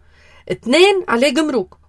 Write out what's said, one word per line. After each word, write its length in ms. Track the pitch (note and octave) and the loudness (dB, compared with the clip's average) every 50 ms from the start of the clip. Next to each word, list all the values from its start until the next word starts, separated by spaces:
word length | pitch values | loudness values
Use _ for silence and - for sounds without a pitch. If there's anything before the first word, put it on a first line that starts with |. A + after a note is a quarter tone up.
| _ _ _ _ _ _ _ - _ - | _ _ _ _ _ _ _ -20 _ -10
اثنين 540 | - - - A3 B3+ D#4+ F#4 G4+ G#4 F#4+ F4 - | -10 -10 -4 -2 2 2 4 4 2 0 -2 -2
عليه 260 | - A#3 B3+ D4+ B3+ | -2 0 0 0 0
جمرك، 340 | D#4 D#4+ D4+ C#4+ A#3 F#3 - - _ _ | 0 -2 -2 -2 -4 -6 -6 -12 _ _